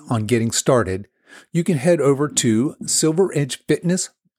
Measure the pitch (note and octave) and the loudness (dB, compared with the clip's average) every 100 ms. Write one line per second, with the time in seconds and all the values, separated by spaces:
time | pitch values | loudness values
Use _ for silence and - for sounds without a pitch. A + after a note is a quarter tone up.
0 | - A2+ G#2 A#2+ A#2 - - B2+ F#2 F#2+ | -6 -4 0 0 0 -2 2 2 2 -4
1 | G2+ _ _ - _ E3 F3 D3 E3 E3+ | -8 _ _ -20 _ -4 0 0 2 2
2 | C3+ C3+ D3 - A#2+ A2 C#3+ - - - | 2 2 0 0 2 2 0 -4 -6 0
3 | D#3+ D#3+ F#3+ D3 C3+ - - D3+ E3+ F#3 | 0 2 0 0 -4 -6 -2 0 0 -2
4 | - _ _ | -4 _ _